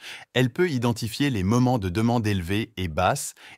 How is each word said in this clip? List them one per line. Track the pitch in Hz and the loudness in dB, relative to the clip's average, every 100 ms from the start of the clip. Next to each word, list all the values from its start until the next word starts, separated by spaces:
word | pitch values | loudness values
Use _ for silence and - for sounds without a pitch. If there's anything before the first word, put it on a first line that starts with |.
| - - - | -18 -18 -4
Elle | 131 127 | 0 2
peut | - 180 | 2 0
identifier | 131 120 117 113 - 143 | 2 0 0 -4 -2 0
les | 110 | 0
moments | 92 120 123 127 | 2 4 4 2
de | 95 | 0
demande | 87 117 120 107 | 0 2 2 0
élevée | 98 85 101 113 - | -2 -2 -4 -4 -6
et | 92 | -6
basse | 78 92 135 - - - | 0 0 0 -4 -14 -20